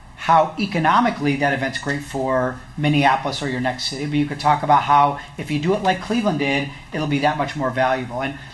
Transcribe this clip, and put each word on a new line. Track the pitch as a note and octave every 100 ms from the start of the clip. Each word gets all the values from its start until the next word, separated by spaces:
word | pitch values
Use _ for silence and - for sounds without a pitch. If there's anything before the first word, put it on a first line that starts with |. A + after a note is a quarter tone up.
| - -
how | - E3 D#3 -
economically | G3+ E3+ D#3+ G3+ A#3+ - C#3+ C#3
that | C#3+
event's | C3+ C3 B2
great | C#3+ C#3+
for | C#3+ C#3 C3 C3 B2+ B2+ - -
Minneapolis | D3 D3 C#3 C3+ C#3+ B2+
or | C#3+
your | B2+
next | B2+ B2+ -
city, | C3+ D3
but | D3
you | D3
could | C#3+
talk | D3 D3
about | D3 C#3+
how | C3 C#3+ C#3+ C#3+ - -
if | D3
you | D3+
do | E3 G3+
it |
like | F#3+ F#3
Cleveland | - A#3+ G#3 D3+
did, | C#3 C#3 C#3+ - -
it'll | D#3+ D3+
be | C#3+
that | D3 D3+
much | C#3 D3+
more | C3
valuable. | B2 B2+ C3 B2 B2
And | C3+ C#3+ -